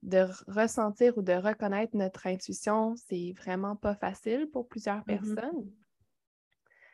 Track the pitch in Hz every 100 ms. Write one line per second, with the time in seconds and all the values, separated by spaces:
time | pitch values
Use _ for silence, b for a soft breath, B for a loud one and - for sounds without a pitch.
0 | 196 185 185 185 - 202 226 247 214 202
1 | 247 233 185 180 208 220 208 196 233 208
2 | 190 - 190 185 - 190 208 220 220 233
3 | - 180 175 185 185 185 202 208 208 202
4 | 190 196 220 254 302 254 240 220 208 208
5 | 208 202 214 214 262 339 202 - _ _
6 | _ _ _ _ _ _ b b b